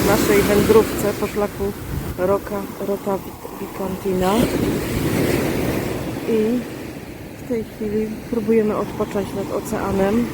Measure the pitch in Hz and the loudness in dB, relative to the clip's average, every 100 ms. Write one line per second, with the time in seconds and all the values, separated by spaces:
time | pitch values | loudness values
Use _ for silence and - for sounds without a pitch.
0 | 185 208 - 208 196 202 202 220 - - | 4 4 4 4 4 4 8 6 6 2
1 | 208 202 214 - 208 - 202 202 - - | -2 -2 -4 -2 -2 -2 -4 -4 -6 -6
2 | - - 180 202 196 208 196 - 196 196 | -6 -2 2 2 0 -6 -6 -6 -2 -2
3 | - 196 - - - - 196 - 190 185 | 0 -2 -4 -12 -12 -10 -10 -6 -4 -2
4 | 202 185 185 214 - - - - - - | -2 2 4 4 2 2 0 0 -2 -2
5 | - - - - - - - - - - | 0 2 2 2 0 0 0 -2 -2 -4
6 | - - - 226 214 247 - - - - | -6 -6 0 2 2 0 -2 -10 -12 -12
7 | - - - - - 233 214 - 214 208 | -14 -14 -14 -14 -6 -4 -4 -6 -2 -2
8 | 220 214 - 233 214 226 214 202 202 - | -2 -4 -4 -4 4 4 4 2 -2 -2
9 | 214 214 190 - - - - 214 196 196 | -2 -2 -2 -4 -4 -4 -4 -4 0 2
10 | 196 226 233 | 4 4 0